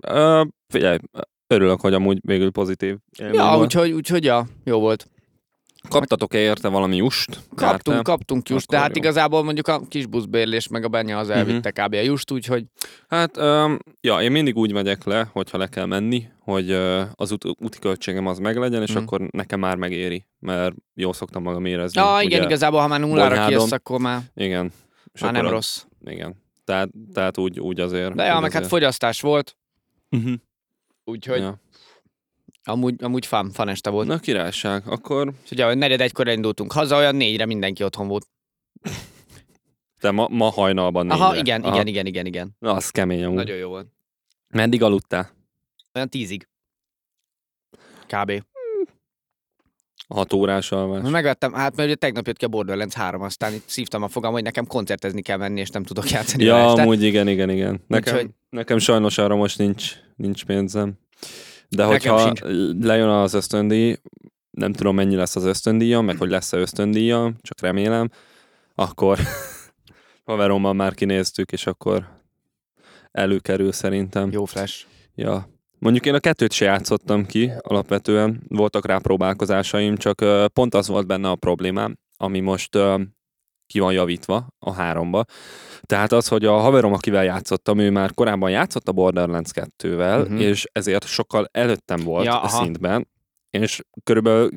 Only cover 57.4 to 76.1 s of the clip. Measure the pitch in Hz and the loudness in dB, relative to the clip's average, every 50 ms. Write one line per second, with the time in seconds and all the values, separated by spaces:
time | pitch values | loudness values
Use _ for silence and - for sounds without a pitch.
57.4 | 95 95 95 95 95 98 101 95 - - - 113 117 120 127 123 120 110 - _ | 2 0 0 0 0 -2 -2 -4 -4 -2 -2 0 0 0 0 0 -2 -4 -10 _
58.4 | _ _ - 120 117 - 123 113 104 - 117 110 107 104 - - 104 101 104 101 | _ _ -10 -8 -2 0 0 2 4 4 4 4 4 2 2 2 2 2 4 2
59.4 | 104 98 - - 104 101 101 107 - - - - _ _ _ - 110 98 98 - | 2 0 0 0 0 0 0 -2 -6 -10 -10 -14 _ _ _ -6 -6 -4 -6 -6
60.4 | - - 98 98 98 92 101 104 104 101 98 - _ _ _ _ - - - - | -4 -2 -2 0 -2 -2 -2 -4 -4 -4 -6 -10 _ _ _ _ -20 -18 -18 -20
61.4 | - - - - _ _ - 98 104 107 123 135 - 131 110 110 113 113 117 - | -20 -20 -20 -20 _ _ 0 2 4 4 4 4 4 4 4 4 4 4 2 -2
62.4 | - - 95 90 95 76 85 90 117 - 110 113 113 107 104 104 101 95 107 101 | -4 -4 -2 0 0 0 0 0 2 2 4 4 4 4 4 4 2 2 0 -2
63.4 | - - - 104 104 104 107 110 113 117 - - _ - - - - - _ _ | -2 -2 -2 0 2 2 2 2 2 2 0 -2 _ -18 -20 -20 -20 -20 _ _
64.4 | _ _ - - 98 101 - - 98 98 95 98 98 98 98 92 90 90 - 98 | _ _ -8 -4 -4 -4 -2 0 0 2 2 2 2 2 2 2 0 -2 -2 -2
65.4 | 90 92 95 - - 113 110 113 117 117 120 117 113 98 90 82 90 90 92 92 | 0 0 0 0 0 0 2 2 2 4 4 2 2 0 0 -2 -2 -2 -2 -2
66.4 | - - - 90 92 - - - 104 104 107 107 113 117 120 117 117 117 113 113 | -2 -2 -2 -2 -2 -2 -2 -2 0 0 2 2 2 2 2 2 0 -2 -4 -8
67.4 | - - - - - 92 92 98 101 110 113 113 117 117 - - _ _ _ _ | -14 -18 -10 -4 -2 -2 0 0 0 0 2 0 0 -2 -6 -12 _ _ _ _
68.4 | _ _ _ _ _ _ _ - 98 92 - - 101 95 98 - - - - - | _ _ _ _ _ _ _ -4 -4 -4 -2 0 2 2 2 2 0 -4 -6 -8
69.4 | - - - - - - _ _ _ - _ _ _ _ _ _ _ - 113 104 | -12 -14 -18 -20 -20 -20 _ _ _ -20 _ _ _ _ _ _ _ -6 -2 2
70.4 | 101 98 98 98 98 98 98 98 98 95 92 - 98 98 95 95 95 - - - | 2 2 4 2 2 2 2 2 0 -2 0 -2 0 0 2 0 0 -2 -4 -6
71.4 | 95 - - 90 - 98 92 - - 101 98 95 90 87 - _ _ _ _ _ | -6 -6 -6 -6 -4 -6 -6 -4 -2 0 0 0 -2 -6 -14 _ _ _ _ _
72.4 | _ _ _ _ _ _ _ _ _ _ - - _ _ - - 98 98 98 92 | _ _ _ _ _ _ _ _ _ _ -20 -20 _ _ -4 -2 0 0 0 0
73.4 | - - 95 95 98 98 95 - - 98 98 98 98 95 - 101 98 98 95 104 | 0 -2 0 0 0 0 -2 -2 -4 -2 -2 -2 -4 -4 -4 -4 -4 -2 -4 -4
74.4 | 101 95 - 98 98 98 - - - _ _ _ _ _ _ - 110 107 101 98 | -6 -6 -6 -8 -8 -8 -10 -14 -18 _ _ _ _ _ _ -6 -4 -4 -4 -4
75.4 | 92 - _ _ _ _ _ _ - 113 120 123 - 143 | -6 -10 _ _ _ _ _ _ 2 2 2 2 2 2